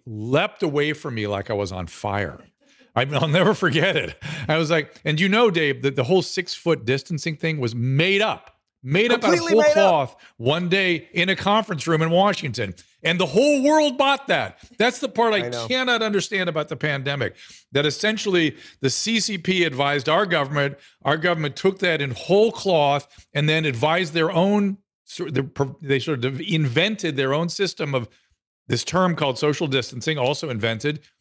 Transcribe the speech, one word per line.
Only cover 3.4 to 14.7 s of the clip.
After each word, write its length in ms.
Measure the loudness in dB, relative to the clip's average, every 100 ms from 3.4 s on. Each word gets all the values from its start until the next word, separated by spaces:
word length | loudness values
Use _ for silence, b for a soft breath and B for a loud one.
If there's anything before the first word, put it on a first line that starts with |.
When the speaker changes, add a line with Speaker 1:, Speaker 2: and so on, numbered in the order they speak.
| 4
Speaker 1:
forget 420 | 2 0 2 2 0
it. 260 | -4 -10 -12 -8 -2
I 80 | -2
was 120 | 0
like, 300 | -2 -4 -8 -4
and 120 | 0
you 120 | 2
know, 200 | 4 4
Dave, 320 | 2 0 0
that 120 | -2 0
the 80 |
whole 180 | 2 2
six-foot 640 | 0 -6 -8 -6 -2 0
distancing 540 | 0 -2 -2 -6 -6 -4
thing 220 | -4 -2
was 140 | -4
made 480 | -2 0 2 4 2
up, 360 | 0 -2 -12 _ _ _
made 300 | -2 0 2
up 100 | 2
out 60 | 2
of 60 | 2
Speaker 2:
Completely 140 | 4
Speaker 1:
whole 80 | 4
Speaker 2:
made 80 | 6
up. 40 |
Speaker 1:
cloth 420 | 6 4 4 0 -8 B _
one 320 | 0 0 0
day 400 | 0 2 -2 -4
in 160 | -2 0
a 80 | 0
conference 500 | 2 2 2 -4 0
room 140 | 2
in 80 | 2
Washington. 680 | 4 2 0 -4 -4 -6 -8 B B
And 160 | -2 0
the 100 | 2
whole 360 | 4 4 4
world 340 | 4 4 2 2
bought 300 | 2 0 0
that. 300 | 0 0 -8 -20